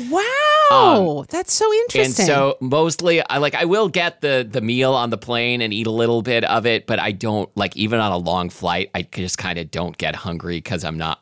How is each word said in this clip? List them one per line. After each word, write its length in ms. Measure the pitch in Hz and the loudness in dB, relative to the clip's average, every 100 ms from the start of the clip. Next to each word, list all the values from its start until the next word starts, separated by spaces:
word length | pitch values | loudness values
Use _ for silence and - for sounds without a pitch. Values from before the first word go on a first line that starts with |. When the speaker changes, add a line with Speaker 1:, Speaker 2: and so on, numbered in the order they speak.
| 247 | -4
Speaker 1:
Wow, 1080 | 330 440 539 605 605 587 554 415 262 180 147 | -2 -2 0 2 4 6 6 6 6 2 -2
Speaker 2:
Um, 60 | - | -6
Speaker 1:
that's 240 | 330 381 | -6 -2
so 200 | - 440 | 0 2
interesting. 500 | 427 480 - 415 247 | 2 0 0 0 2
Speaker 2:
and 40 | 175 | 2
so 300 | 143 135 - | 4 2 0
mostly, 600 | 127 143 165 151 175 170 - | 0 2 2 0 2 2 2
I, 80 | 139 | 0
like, 180 | 147 147 | 0 0
I 80 | |
will 240 | 170 202 208 | 0 2 2
get 320 | 185 170 - | 0 -2 -2
the, 260 | 147 131 117 | 0 0 0
the 100 | 123 | -2
meal 340 | 110 123 131 | 0 2 2
on 160 | 131 120 | 2 0
the 80 | 110 | -4
plane 440 | 117 117 120 123 | -2 -2 0 0
and 120 | 113 | -2
eat 140 | 104 113 | -2 -2
a 40 | |
little 300 | 110 117 117 | 0 2 2
bit 220 | 110 117 - | 2 0 2
of 200 | 117 113 | 2 2
it, 220 | 110 - | 0 0
but 120 | 107 | -2
I 120 | 98 | -2
don't, 380 | 92 113 107 92 - | -4 -2 -2 -4 -2
like, 200 | 101 - | -4 -2
even 220 | 107 113 | -2 0
on 100 | 107 | 0
a 60 | 90 | 0
long 320 | 85 90 87 | 0 -2 -2
flight, 400 | - 87 87 98 | -4 -4 -2 -2
I 100 | 92 | -6
just 340 | 85 - 90 - | -8 -8 -6 -6
kinda 260 | 92 85 | -6 -6
don't 340 | 82 - 87 - | -6 -6 -6 -6
get 160 | 78 | -6
hungry 460 | 76 95 85 85 85 | -6 -8 -8 -6 -6
'cause 240 | - 110 | -6 -6
I'm 140 | 78 80 | -6 -6
not 240 | 80 - | -6 -6